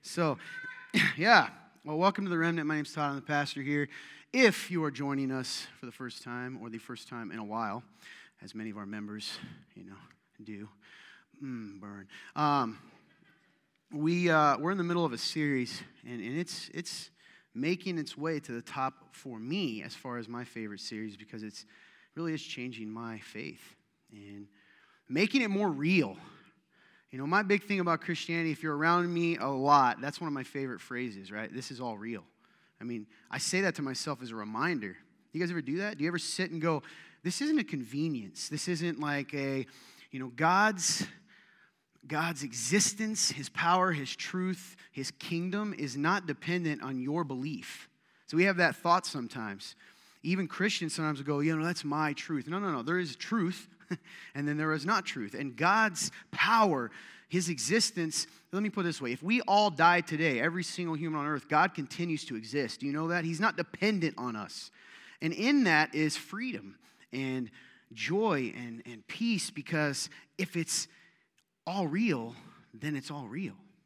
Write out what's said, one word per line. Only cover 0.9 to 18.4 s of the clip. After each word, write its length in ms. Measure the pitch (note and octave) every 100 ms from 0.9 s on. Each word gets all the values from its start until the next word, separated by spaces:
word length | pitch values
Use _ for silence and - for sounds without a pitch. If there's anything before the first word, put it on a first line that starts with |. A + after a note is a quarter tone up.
| - - -
yeah. 340 | F#3 A3 A#2+ - - _ D3
Well, 140 | D3+
welcome 240 | F#3 G3
to 80 | G3
The 80 | F3
Remnant. 280 | E3 E3+ D3+
My 100 | D3+
name's 140 | C#3+
Todd. 200 | - D3
I'm 40 | C#3
the 40 |
pastor 400 | - D3 C#3+ -
here. 260 | C3+ D3 D3 - - - -
If 380 | B3 B3 - -
you 120 | F3+
are 60 | D#3
joining 400 | C3 C#3+ C#3 C3+
us 360 | C3 B2+ - - -
for 60 | B2
the 60 |
first 320 | - B2+ -
time 340 | - A#2+ B2 B2+
or 120 | A#2
the 80 | A2+
first 280 | - B2 -
time 240 | A#2+ A2
in 60 | G2
a 60 |
while, 400 | G#2 A2 A2 G#2+ C3 _ - - - _
as 120 | - G#2+
many 160 | A2
of 60 | G#2
our 80 | G2+
members, 440 | G#2+ G#2 G#2+ G2+ - - - - -
you 80 |
know, 100 | F#2 G2 - _ _ _
do, 240 | G#2+ G#2 G#2 _ - - - - _ _
mm, 400 | C#3 A#2+ G#2+ G2+
burn. 280 | G2+ G2+ F#2+ - - -
Um, 440 | D3+ C#3+ A#2+ G#2+ - - _ _ _ _ _ _ _ _ _
we, 400 | D3 D#3 F3 F3
uh, 260 | D#3+ D3 C3+
we're 140 | D#3
in 80 | G3
the 40 |
middle 220 | F3 F3 E3
of 80 |
a 60 | A#2
series, 640 | - - D3 C3+ A#2+ - - _
and, 160 | A#2 A#2+
and 200 | G#2 C#3+
it's, 320 | F3+ - -
it's 380 | - F3 - - _ _ - _
making 460 | - C#3+ F3 F#3+ E3+
its 180 | C#3+ -
way 220 | D3+ D#3